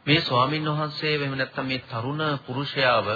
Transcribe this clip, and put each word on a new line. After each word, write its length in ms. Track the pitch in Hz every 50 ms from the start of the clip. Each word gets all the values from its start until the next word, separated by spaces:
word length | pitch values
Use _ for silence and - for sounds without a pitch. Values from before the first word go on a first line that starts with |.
මේ 200 | _ 143 143 165
ස්වාමින් 460 | 160 - 135 123 127 135 147 156 151
වහන්සේ 480 | 156 151 151 156 147 147 - 160 156 151
එහෙම 200 | 147 143 139 135
නැත්නම් 320 | 135 131 131 - - 135
මේ 180 | 131 131 127 -
තරුණ 380 | - 127 113 113 127 143 151 156 156 147 135
පුරුෂයාව 680 | - - 127 127 143 139 - 143 135 127 120 113 104 101 107